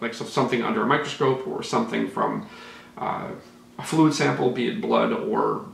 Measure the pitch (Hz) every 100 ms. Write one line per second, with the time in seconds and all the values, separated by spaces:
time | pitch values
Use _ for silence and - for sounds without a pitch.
0 | 117 - 110 - 123 120 110 110 113 151
1 | - - 135 127 - - - 120 113 113
2 | 113 - 107 - - - - - - -
3 | - - - - - - - - - 160
4 | 156 147 143 135 127 117 117 110 113 117
5 | 113 110 - 113 - - -